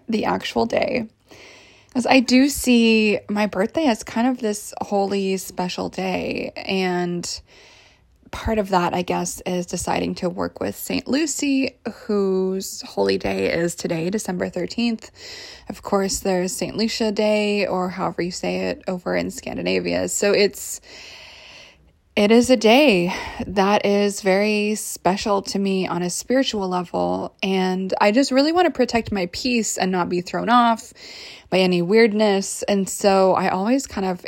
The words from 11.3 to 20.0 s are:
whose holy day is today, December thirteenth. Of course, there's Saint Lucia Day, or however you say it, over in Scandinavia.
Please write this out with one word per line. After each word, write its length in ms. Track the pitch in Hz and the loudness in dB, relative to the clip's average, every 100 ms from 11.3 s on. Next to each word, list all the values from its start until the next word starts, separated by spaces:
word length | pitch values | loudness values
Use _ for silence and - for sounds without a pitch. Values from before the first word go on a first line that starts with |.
| - 285 269 269 - - - - | -2 0 0 -2 -6 -12 -12 -4
whose 800 | 208 196 190 190 190 - - | 0 2 0 0 -4 -8 -12
holy 340 | - - 196 196 | -10 -2 0 0
day 340 | 196 190 - | -2 -2 -2
is 220 | 165 170 | 0 -2
today, 380 | - 175 165 170 | -4 -4 -4 -2
December 360 | 214 - 180 190 | -4 -4 -4 -4
thirteenth. 640 | 180 180 - 240 220 - - - - - - - | -4 -6 -2 -2 -2 -10 -20 -18 -18 -18 -20 -16
Of 120 | - | -14
course, 380 | - 196 190 - | -2 0 0 -2
there's 360 | 196 185 185 - | -2 0 -2 -4
Saint 220 | 180 - | -6 -2
Lucia 340 | 220 - 220 | -4 -2 -2
Day, 540 | 208 214 214 208 208 196 | 0 2 2 0 0 0
or 240 | 185 185 | -2 -2
however 320 | 180 170 175 | -4 -4 -2
you 100 | 175 | -6
say 360 | - 180 185 185 | -4 -4 -2 -4
it, 160 | 175 - | -6 -6
over 280 | 185 185 180 | -6 -2 -2
in 160 | 175 | -4
Scandinavia. 760 | - - - 175 - 175 175 | -8 -10 -6 -2 -2 0 -2